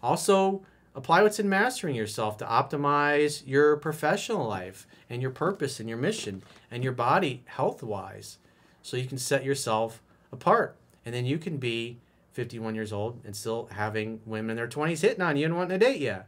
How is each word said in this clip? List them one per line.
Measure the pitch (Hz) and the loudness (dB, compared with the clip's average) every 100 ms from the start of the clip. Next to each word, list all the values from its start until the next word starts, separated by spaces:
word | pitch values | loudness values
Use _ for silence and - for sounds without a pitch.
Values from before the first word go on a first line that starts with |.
Also, | 123 160 - 196 190 196 - _ _ | 2 0 4 6 6 2 -6 _ _
apply | - 127 170 | -16 2 6
what's | 214 214 | 6 4
in | 202 | 2
Mastering | 196 233 262 175 123 | 4 2 0 -4 -2
Yourself | 104 - 110 107 | -2 -2 -2 -2
to | 104 | 0
optimize | 113 139 151 143 147 147 147 151 151 135 | 2 2 0 2 4 4 4 4 0 0
your | 139 147 147 | 6 6 6
professional | 156 156 151 196 - 214 120 | 0 -2 0 0 -2 -2 -2
life | 98 92 95 - - _ | -4 -8 -12 -20 -20 _
and | 120 | -6
your | 131 | -6
purpose | 131 165 196 139 - | -2 -2 0 -4 -6
and | 113 | -8
your | 113 | -2
mission | 143 220 - 95 - - _ | -2 -2 -6 -10 -12 -20 _
and | 120 | -4
your | 127 | -4
body | 123 120 170 175 120 - | 0 4 4 2 -4 -10
health-wise | - 151 - 120 101 95 101 - - _ _ _ _ | -2 -2 -2 -8 -8 -8 -14 -16 -20 _ _ _ _
so | - 127 | -8 -6
you | 127 | -6
can | 135 | -6
set | - 139 | 0 0
yourself | 135 135 120 110 113 - _ _ _ | 2 -2 2 0 0 -4 _ _ _
apart. | 123 - 220 165 - _ _ - | -4 4 4 4 -6 _ _ -8
And | |
then | 120 123 | -4 -2
you | 156 | -2
can | 170 151 | -2 -4
be | 123 117 117 120 _ _ _ | -2 -4 -6 -10 _ _ _
fifty-one | - 117 120 110 | -8 -8 -6 -6
years | 110 107 | -4 -4
old | 104 107 123 | -4 -4 -6
and | 107 101 | -14 -10
still | 113 113 113 | -4 -4 -6
having | 101 107 110 107 110 110 | -4 -2 -2 -4 -8 -8
women | 110 110 | -6 -4
in | 113 | -4
their | 120 | -6
twenties | 135 156 165 | -4 -2 2
hitting | 196 254 | 0 2
on | 175 143 | 0 2
you | 156 | 0
and | 170 | 0
wanting | 180 185 | -2 2
to | 233 | 2
date | 254 | 2
you. | 135 95 | -2 -4